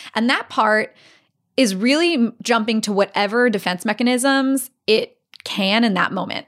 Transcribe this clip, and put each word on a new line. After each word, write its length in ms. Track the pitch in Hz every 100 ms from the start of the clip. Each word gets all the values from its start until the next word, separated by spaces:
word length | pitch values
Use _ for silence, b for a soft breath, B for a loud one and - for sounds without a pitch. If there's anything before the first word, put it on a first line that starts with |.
| B 220
And 120 | 233
that 200 | 320 -
part 480 | - 214 214 220 b b b b _ _ -
is 200 | 247 190
really 380 | 233 285 339
m-, 200 | 320 233 -
jumping 380 | - 233 220 220
to 100 | 214
whatever 560 | 202 196 - 202 233 247
defense 360 | 202 180 180
mechanisms 840 | 220 214 247 247 269 269 269 269 - _ -
it 300 | 220 - _ _ -
can 400 | - - 196 214
in 100 | 233
that 180 | 185 -
moment. 340 | 185 180 -